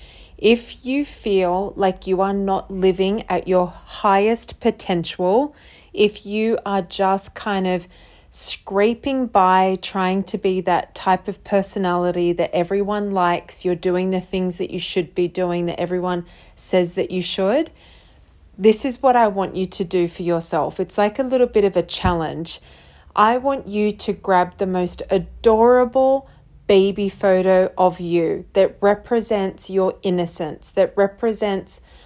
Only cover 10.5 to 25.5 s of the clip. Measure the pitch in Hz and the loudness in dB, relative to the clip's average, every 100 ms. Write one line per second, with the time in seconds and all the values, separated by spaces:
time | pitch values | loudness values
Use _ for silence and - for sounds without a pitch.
10.5 | 185 180 170 - - 190 185 208 190 - | -2 0 -2 -2 -4 0 0 -2 -10 -2
11.5 | 202 190 202 185 175 175 175 175 175 165 | -2 0 -2 -2 0 0 0 0 0 0
12.5 | 175 175 196 196 208 208 196 175 175 - | -2 0 -2 -2 -2 -2 0 0 0 -6
13.5 | - 180 175 185 180 185 185 180 190 185 | -6 -4 -2 0 0 0 -2 -4 -4 -4
14.5 | 175 - 180 - 190 156 - 175 180 180 | -4 -6 -8 -6 -4 -4 -2 -2 -2 -2
15.5 | 175 175 - 175 180 180 175 175 - - | -2 -4 -4 -4 -4 -2 -4 -8 -16 -20
16.5 | - - 185 175 190 - 185 175 - 190 | -8 0 2 2 -2 -4 -4 -4 -2 0
17.5 | 262 320 _ - - _ _ _ _ - | 0 -2 _ -20 -20 _ _ _ _ -20
18.5 | - 208 214 277 240 269 240 220 196 185 | 2 4 4 0 0 2 4 4 2 -4
19.5 | 185 185 - 175 185 170 - 175 170 - | -4 -4 -4 -2 0 -2 -2 -2 -2 0
20.5 | 165 139 - 185 - 208 214 254 254 247 | -2 -2 -4 -4 0 0 0 -2 0 2
21.5 | 220 196 180 175 - 185 175 151 147 165 | 2 2 0 -2 -2 0 0 -2 -6 -8
22.5 | - - - - - - - 214 247 269 | -12 -16 -20 -20 -20 -6 2 2 2 0
23.5 | 269 - 208 208 208 - 190 - 185 175 | -4 -4 -2 0 -2 -6 -4 0 2 0
24.5 | - 190 185 175 - - 190 175 - 233 | -2 -4 -2 -4 -6 -2 -2 -4 0 2